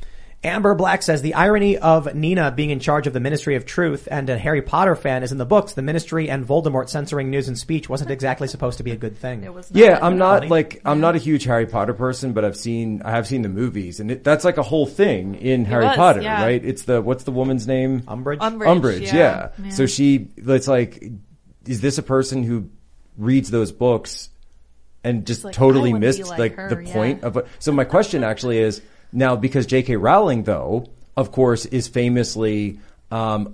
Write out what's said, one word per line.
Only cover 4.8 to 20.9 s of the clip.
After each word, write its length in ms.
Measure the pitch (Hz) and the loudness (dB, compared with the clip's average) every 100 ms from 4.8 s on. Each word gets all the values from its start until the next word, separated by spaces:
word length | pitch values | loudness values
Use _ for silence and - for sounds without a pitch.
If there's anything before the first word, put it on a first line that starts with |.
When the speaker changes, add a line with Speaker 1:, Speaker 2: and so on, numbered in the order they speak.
| 190 | 2
Speaker 1:
fan 300 | 156 143 131 | 2 0 -2
is 80 | 127 | -2
in 60 | 135 | -4
the 60 | |
books. 280 | 123 208 - | 2 2 2
The 100 | 139 | -6
Ministry 480 | 135 160 - 160 156 | -2 -4 -2 -4 -2
and 160 | 135 123 | -4 0
Voldemort 420 | 156 156 131 - | 0 2 -2 -4
censoring 400 | 147 143 143 135 | -6 -4 -4 -2
news 200 | 139 127 | -4 -4
and 100 | 110 | -8
speech 300 | - 160 - | -4 -4 -4
wasn't 240 | 135 135 | -6 -4
exactly 340 | 131 131 127 135 | -4 -4 -4 -6
supposed 320 | - 123 120 | -4 -6 -4
to 60 | |
be 80 | 123 | -8
a 40 | 113 | -6
good 200 | 110 101 | -8 -8
thing." 240 | 127 117 | -10 -10
Speaker 2:
It 100 | 143 | -12
was 160 | - - | -16 -2
Speaker 3:
Yeah, 200 | 180 220 | 8 8
Speaker 2:
not. 80 | 165 | 8
Speaker 3:
I'm 120 | 170 185 | 4 4
not, 200 | 185 196 | 4 4
Speaker 1:
Funny. 60 | 151 | 4
Speaker 3:
like, 320 | 165 156 - | 2 0 -4
I'm 140 | 143 147 | -2 2
Speaker 2:
Yeah. 20 | |
Speaker 3:
not 160 | 165 156 | 2 2
a 20 | |
huge 240 | 135 147 | 0 0
Harry 240 | 123 117 107 | 2 0 0
Potter 260 | 110 104 | -2 -2
person, 420 | 104 127 123 131 | -2 -4 -4 -4
but 100 | 110 | -2
I've 120 | 104 101 | -2 -2
seen, 460 | 117 117 113 107 | -6 -4 -4 -6
I 60 | 107 | -4
have 160 | 117 110 | -4 -2
seen 160 | 131 | -2
the 60 | 104 | -2
movies, 500 | 95 123 104 90 87 | -2 -4 -4 -8 -8
and 140 | 107 | -8
it, 100 | 127 | -2
that's, 220 | 143 147 | 2 2
like, 140 | 175 170 | 2 0
a 40 | |
whole 240 | 131 160 139 | 0 0 0
thing 480 | - 202 104 92 | 2 2 2 -4
in 280 | 98 127 127 | -6 -2 0
Speaker 2:
It 40 | 104 | 2
Speaker 3:
Harry 200 | 120 113 | 2 4
Speaker 2:
was, 100 | - | 6
Speaker 3:
Potter, 260 | 175 104 | 6 4
Speaker 2:
yeah. 180 | - 208 | 0 0
Speaker 3:
right? 240 | 120 123 | 0 0
It's 200 | 127 131 | -2 -6
the, 180 | - 117 | 0 0
what's 220 | 107 127 | 0 -4
the 80 | - | -4
woman's 340 | 127 131 131 110 | -2 -2 -2 -2
name? 360 | 131 131 127 | 0 0 -2
Speaker 1:
Umbridge? 360 | 120 117 135 147 | -6 -8 -6 -4
Speaker 2:
Umbridge, 420 | 220 226 196 175 | -4 0 2 4
Speaker 3:
Umbridge, 200 | 123 90 98 | 2 -2 0
Speaker 2:
yeah. 80 | 165 | 4
Speaker 3:
yeah. 320 | 139 - - - | 4 4 -8 -10
Speaker 2:
Yeah. 60 | 196 | -8
Speaker 3:
So 160 | - 131 | -2 0
she, 420 | - 139 135 - - | 2 4 2 -2 -10
it's 320 | 120 131 135 | 0 0 2
like, 340 | 127 117 | 0 0